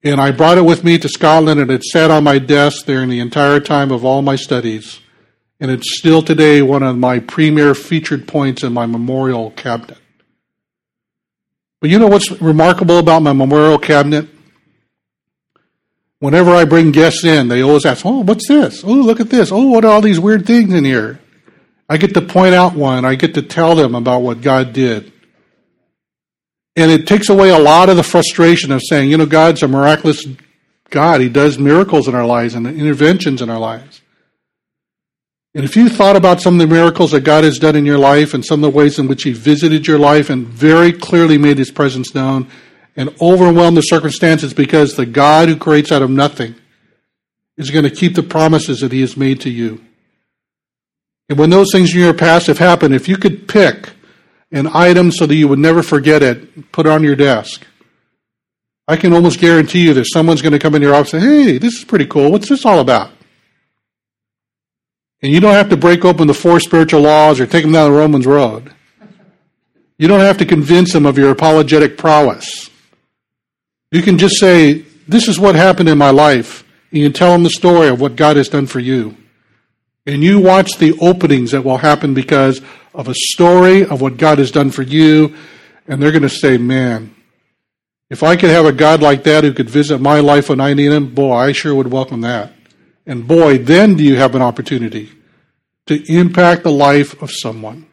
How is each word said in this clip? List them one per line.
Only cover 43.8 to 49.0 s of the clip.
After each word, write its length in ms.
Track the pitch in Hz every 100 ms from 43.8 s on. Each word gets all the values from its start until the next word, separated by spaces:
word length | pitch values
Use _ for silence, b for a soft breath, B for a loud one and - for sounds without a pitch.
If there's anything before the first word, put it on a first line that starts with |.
circumstances, 720 | 151 165 156 - 165 160 139
because 420 | - 135 156 143 -
the 80 |
God 460 | 120 120 143 156 165
who 60 | 156
creates 360 | - 151 147
out 80 | 147
of 80 | 131
nothing 460 | 135 143 - 113 117 _ _ _ _ _ _ _ _ _ -
is 120 | 139
gonna 200 | 151 143
keep 240 | - 175
the 80 | 175
promises 580 | - 160 160 156 156 127
that 120 | 131
he 100 | 131